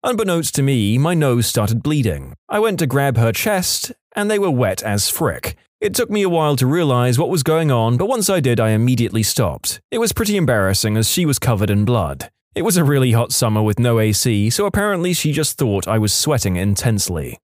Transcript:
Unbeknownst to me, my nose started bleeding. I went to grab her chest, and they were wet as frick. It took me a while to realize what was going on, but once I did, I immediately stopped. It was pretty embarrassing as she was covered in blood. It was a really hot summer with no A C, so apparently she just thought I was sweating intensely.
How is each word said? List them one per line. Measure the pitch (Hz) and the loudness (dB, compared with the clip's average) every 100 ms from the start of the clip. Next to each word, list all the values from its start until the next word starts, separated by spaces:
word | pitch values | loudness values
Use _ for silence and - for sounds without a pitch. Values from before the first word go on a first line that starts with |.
Unbeknownst | - 226 202 170 151 - | -2 -2 0 -2 -2 0
to | |
me, | 139 127 104 120 | 2 2 2 2
my | 156 | 2
nose | 175 143 120 110 | 2 2 2 0
started | - 104 113 | 0 0 0
bleeding. | 147 151 110 73 67 - - | 0 0 0 -4 -10 -20 -4
I | 208 | 0
went | 220 190 | 0 0
to | 151 | -2
grab | 135 139 117 | 0 0 2
her | 117 | 2
chest, | 107 220 92 90 - - - _ - | 0 -2 -2 -2 -4 -8 -14 _ -4
and | 208 | -2
they | 214 | 0
were | 190 | 0
wet | 127 120 95 | 2 0 -2
as | 107 101 - | -2 -2 -2
frick. | - 151 73 - - _ _ | -2 -2 -2 -10 -12 _ _
It | 208 | -2
took | - 226 | -2 -2
me | 208 | 0
a | 190 | 0
while | 165 151 139 | 2 2 2
to | 127 | 2
realize | 165 156 123 123 120 | 2 2 2 2 2
what | 123 | 0
was | 135 | 0
going | 131 160 156 | 0 0 2
on, | 123 113 123 | 2 2 0
but | 202 | 0
once | 254 196 | 0 0
I | 185 | 0
did, | 131 117 | 2 2
I | 110 | 2
immediately | 107 123 123 117 110 | 2 2 2 0 0
stopped. | 107 - 98 67 - - _ | -2 0 -2 -2 -8 -10 _
It | 240 | -2
was | 226 | -2
pretty | - 214 202 | 0 -2 0
embarrassing | 147 113 95 98 113 110 | 2 2 2 0 0 0
as | 107 | 0
she | - | 0
was | 160 131 | 0 0
covered | - 107 101 | 0 0 0
in | 101 104 | 2 2
blood. | 120 80 69 - _ _ - | 0 -2 -6 -14 _ _ -4
It | |
was | 170 175 | 0 2
a | |
really | 143 143 127 | 2 2 2
hot | 113 117 | 2 0
summer | - 120 107 | 0 0 2
with | 107 107 | 0 0
no | 120 113 | 2 2
A | 110 | 2
C, | 101 127 104 104 | 0 0 0 0
so | 123 202 | 0 -2
apparently | 202 208 190 180 | 0 -2 -2 -2
she | 175 156 | -2 -2
just | 147 151 - | -2 -4 -2
thought | 123 98 - | -2 -2 0
I | 110 | 0
was | 104 | 0
sweating | - - 131 101 90 | 0 0 0 0 0
intensely. | 98 101 120 104 - 85 64 60 _ | 0 0 0 -2 -2 -4 -6 -12 _